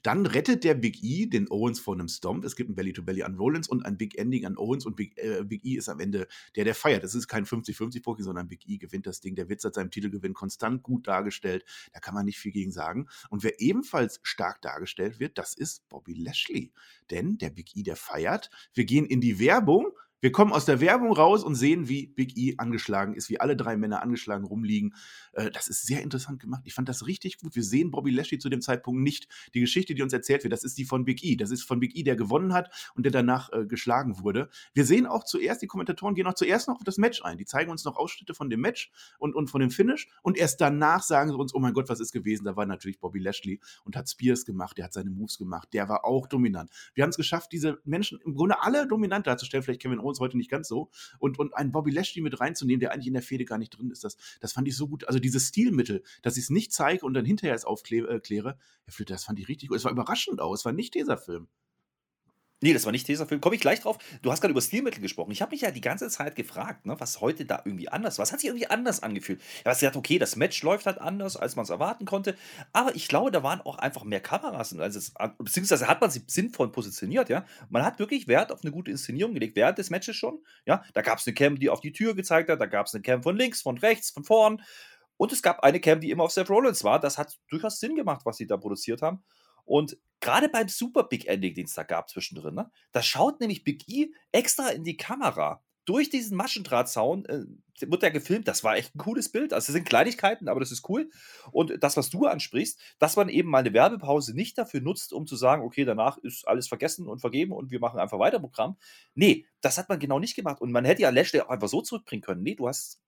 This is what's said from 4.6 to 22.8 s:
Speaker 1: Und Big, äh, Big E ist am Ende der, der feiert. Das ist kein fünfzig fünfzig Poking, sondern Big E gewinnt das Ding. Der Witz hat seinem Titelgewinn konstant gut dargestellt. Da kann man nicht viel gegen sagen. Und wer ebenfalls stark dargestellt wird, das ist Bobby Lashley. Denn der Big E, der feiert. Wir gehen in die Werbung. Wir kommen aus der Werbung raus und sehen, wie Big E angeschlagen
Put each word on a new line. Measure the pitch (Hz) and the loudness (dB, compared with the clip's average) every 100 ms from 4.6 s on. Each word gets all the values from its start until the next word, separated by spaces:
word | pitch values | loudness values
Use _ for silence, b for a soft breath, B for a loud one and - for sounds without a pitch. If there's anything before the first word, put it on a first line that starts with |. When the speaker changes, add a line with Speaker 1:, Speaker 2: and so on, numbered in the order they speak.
| 107 135 110 | -4 -4 -6
Speaker 1:
Und | 104 | -8
Big, | 98 - | -10 -8
äh, | 110 104 | -6 -4
Big | 101 104 127 | -6 -8 -6
E | 123 | -6
ist | 107 | -6
am | 76 | -6
Ende | 95 98 92 B B 104 | -4 -4 -6 B B -2
der, | 104 | 0
der | 107 | 2
feiert. | 151 104 | 2 2
Das | 92 117 | 0 -6
ist | - | -4
kein | 110 98 | -4 -4
fünfzig | 117 113 - | -4 -6 -6
fünfzig | 113 120 | -6 -6
Poking, | 120 110 95 | -8 -6 -6
sondern | 90 87 | -8 -10
Big | 90 - | -12 -10
E | 101 | -10
gewinnt | 90 98 98 | -10 -10 -10
das | - | -10
Ding. | 95 95 | -10 -8
Der | 90 | -6
Witz | 104 | -6
hat | 104 | -6
seinem | 104 92 | -6 -6
Titelgewinn | 104 101 98 95 | -6 -6 -6 -8
konstant | 95 98 - 113 127 | -8 -10 -4 -4 -4
gut | 127 123 101 | -4 -4 0
dargestellt. | 95 101 - 95 92 - B B | -2 -2 -4 -4 -6 -8 B B
Da | - | -16
kann | - | -8
man | 101 101 | -4 -4
nicht | - | -4
viel | 104 | -8
gegen | 101 95 | -6 -6
sagen. | 87 80 107 - B B | -4 -4 -6 -8 B B
Und | 101 | -4
wer | 110 - | -2 0
ebenfalls | 127 226 294 156 117 - | 0 0 0 0 0 -2
stark | - - 92 - | -8 -4 -4 -6
dargestellt | - 76 92 - 101 113 | -8 -8 -8 -4 -4 -4
wird, | 147 - | -8 -6
das | - - | -8 -8
ist | 151 - _ | -8 -10 _
Bobby | 71 87 | -18 -12
Lashley. | 82 82 - - 135 127 _ b b - | -8 -6 -4 -4 -6 -8 _ b b -8
Denn | 85 165 214 | -4 -2 -2
der | 78 | -6
Big | 82 - 202 | -10 -12 -8
E, | |
der | - - | -6 -8
feiert. | - 76 175 208 - B B | -8 -4 -2 -2 -6 B B
Wir | 123 104 | -2 2
gehen | 143 151 | 2 4
in | 131 | 2
die | 123 95 | 2 4
Werbung. | 131 233 175 190 381 - b _ | 4 6 6 6 4 -6 b _
Wir | 131 | 4
kommen | 196 208 | 8 8
aus | 151 156 | 6 4
der | 127 | 6
Werbung | 170 247 233 | 6 6 6
raus | 156 165 208 | 8 8 8
und | - | 4
sehen, | 127 139 170 131 | 2 4 4 2
wie | 139 135 | -4 -4
Big | - 127 117 | -4 -2 0
E | 131 131 | -2 0
angeschlagen | 117 113 | -2 -2